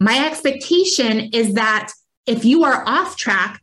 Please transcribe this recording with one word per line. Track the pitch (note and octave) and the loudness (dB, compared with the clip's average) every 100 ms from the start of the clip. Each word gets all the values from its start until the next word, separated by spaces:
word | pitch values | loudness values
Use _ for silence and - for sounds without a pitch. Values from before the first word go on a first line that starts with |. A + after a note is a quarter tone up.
My | G#3 B3+ D4+ | 0 2 -2
expectation | D#4 C#4 C4+ - F4 F#4 - A#3 A3 A3+ | -2 -4 -4 0 2 2 0 0 -2 -2
is | A#3 G#3+ | -2 0
that | G3+ A3 G#3+ - - _ _ - | 0 0 -2 -4 -16 _ _ -6
if | A#3 | 0
you | A3+ D#4 | 4 4
are | D4 B3+ G#3 | 4 0 -2
off | C#4+ - - | -2 -2 -6
track, | - F#3+ G3 - | -4 -2 -2 -8